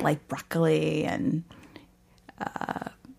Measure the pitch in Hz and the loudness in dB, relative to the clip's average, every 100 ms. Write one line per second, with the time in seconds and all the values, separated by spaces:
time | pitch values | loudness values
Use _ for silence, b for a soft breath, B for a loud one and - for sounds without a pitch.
0 | - 147 - - - 165 165 156 156 156 | 0 0 -2 -8 -4 2 4 4 2 0
1 | 165 - - 156 - b b b b _ | 0 0 0 0 -4 b b b b _
2 | _ - - - - - - - - - | _ -20 -20 -8 -6 -4 -6 -6 -6 -12
3 | - | -20